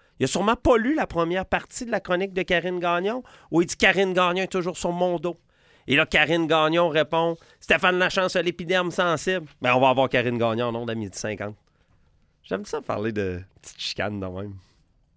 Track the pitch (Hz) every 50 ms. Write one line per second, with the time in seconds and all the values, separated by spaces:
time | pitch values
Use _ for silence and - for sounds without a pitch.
0 | _ _ _ - - 135 - 180 190 208 233 240 - - 247 226 220 247 311 311
1 | 208 - - 170 170 165 175 190 190 - - 175 - - - - 254 233 240 185
2 | - - 180 175 190 196 185 185 180 - 185 170 160 185 180 180 175 175 170 175
3 | 180 202 233 262 247 - - - - _ - 170 175 - - - - 196 190 175
4 | 196 190 180 185 180 175 175 185 190 180 - 185 165 180 165 - - 180 175 175
5 | 185 180 175 170 156 175 170 - _ _ _ _ _ _ _ _ _ - 135 147
6 | 160 - - 165 151 139 165 170 165 147 160 160 156 156 160 170 175 170 147 160
7 | 151 143 - 165 165 170 165 - - - _ _ - - 185 160 - 185 180 180
8 | 185 170 - 196 185 185 - 185 165 175 170 - 175 160 185 185 180 175 165 -
9 | 180 175 160 143 - 190 185 185 160 147 - _ - 123 123 127 131 135 127 127
10 | 135 123 - 131 117 123 120 117 117 117 110 113 120 120 113 117 120 117 113 113
11 | 107 95 - - - 107 104 92 101 104 107 - _ _ _ _ _ _ _ _
12 | _ _ _ _ _ _ _ _ _ - 180 196 208 - - 453 - - 110 104
13 | 104 113 110 104 98 92 90 87 92 - _ _ - - - - - - - -
14 | 95 104 104 101 95 92 90 92 101 104 98 95 - _ _ _ _ _ _ _
15 | _ _ _